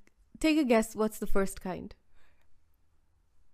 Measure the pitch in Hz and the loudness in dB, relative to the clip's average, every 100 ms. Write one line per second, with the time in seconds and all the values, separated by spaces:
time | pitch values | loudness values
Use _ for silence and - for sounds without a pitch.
0 | - _ _ - 311 311 262 226 220 208 | -20 _ _ -4 0 2 2 2 2 -2
1 | 220 - 208 202 196 - 185 170 202 - | -4 -4 2 2 2 -4 -10 -10 -12 -18
2 | _ - - _ - - _ _ _ _ | _ -20 -20 _ -20 -20 _ _ _ _
3 | _ _ _ _ - | _ _ _ _ -20